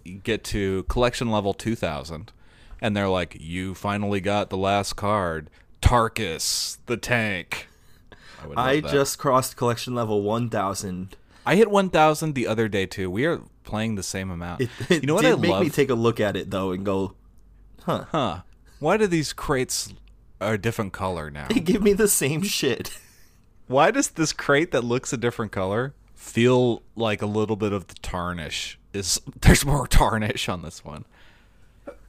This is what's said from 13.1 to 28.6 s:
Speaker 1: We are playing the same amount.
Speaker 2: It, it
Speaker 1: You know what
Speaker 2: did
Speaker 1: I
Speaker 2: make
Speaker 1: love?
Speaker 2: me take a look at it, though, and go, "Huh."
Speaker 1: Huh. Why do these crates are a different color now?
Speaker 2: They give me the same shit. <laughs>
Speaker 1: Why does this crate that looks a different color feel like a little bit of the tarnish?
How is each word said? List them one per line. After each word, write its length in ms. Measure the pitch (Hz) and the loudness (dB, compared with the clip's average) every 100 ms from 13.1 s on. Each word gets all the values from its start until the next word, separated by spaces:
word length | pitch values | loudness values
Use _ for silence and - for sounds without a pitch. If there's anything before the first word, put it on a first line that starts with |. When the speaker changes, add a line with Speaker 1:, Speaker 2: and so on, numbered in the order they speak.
Speaker 1:
We 160 | 98 151 | 0 -2
are 160 | 151 55 _ | -2 -8 _
playing 320 | - 107 113 101 | -8 -4 -4 -4
the 60 | |
same 280 | 90 98 95 | -6 -6 -6
amount. 320 | 85 87 90 | -8 -8 -6
Speaker 2:
It, 80 | 117 - 120 | -6 -4 0
it 140 | 170 | 0
Speaker 1:
You 60 | 135 | 2
know 60 | 175 | 4
what 80 | |
Speaker 2:
did 100 | - | 4
Speaker 1:
I 20 | 180 | 4
Speaker 2:
make 140 | 170 | 4
Speaker 1:
love? 120 | 190 | 2
Speaker 2:
me 60 | 165 | 2
take 220 | 151 135 | 2 2
a 40 | |
look 260 | 117 117 113 | 4 2 2
at 160 | 104 92 | 0 0
it, 120 | 92 | -4
though, 200 | 95 95 | -2 -2
and 160 | 92 101 | -2 -2
go, 260 | 98 95 - - - - - - - | -2 -2 -8 -20 -20 -20 -20 -20 -12
"Huh." 240 | - 110 92 | -4 -4 -2
Speaker 1:
Huh. 280 | 160 113 80 - - - - | -2 -2 -4 -12 -20 -20 -4
Why 180 | - 214 | 0 2
do 100 | 208 | 2
these 280 | 165 139 | 2 -2
crates 580 | - - 135 123 - - - - - - - | -6 -2 0 0 -4 -8 -14 -20 -20 -20 -6
are 140 | 101 | -2
a 40 | 110 | 0
different 360 | 113 - 98 | -2 -2 -6
color 360 | - 95 85 76 | -4 -4 -4 -6
now? 180 | 73 73 | -8 -2
Speaker 2:
They 120 | 226 | 0
give 220 | 165 208 | 2 2
me 100 | 208 | 4
the 160 | 196 208 | 4 4
same 340 | - 139 156 | 2 0 -2
shit. 560 | 202 - 135 - - - | -2 0 0 -2 -6 -12
<laughs> 640 | - - - _ _ - - | -20 -20 -20 _ _ -20 0
Speaker 1:
Why 220 | 131 165 | 4 4
does 200 | 254 - | 4 -2
this 220 | - 156 | -2 -2
crate 380 | - - 143 170 | -2 2 2 2
that 140 | 135 | 0
looks 280 | 120 123 - | 0 -2 -2
a 40 | 120 | -2
different 340 | 120 - 107 | -2 -2 -6
color 420 | 101 92 104 135 - - | -4 -2 -2 -4 -8 -20
feel 720 | - - 113 120 127 123 113 - | -20 -4 4 6 6 4 0 -6
like 260 | - 110 104 | -4 -2 -2
a 60 | 104 | -2
little 300 | 107 107 104 | 0 0 0
bit 160 | 107 | 0
of 160 | 101 - | -2 -6
the 60 | |
tarnish? 840 | - - 92 87 87 71 - | -14 -8 -6 -4 -6 -8 -8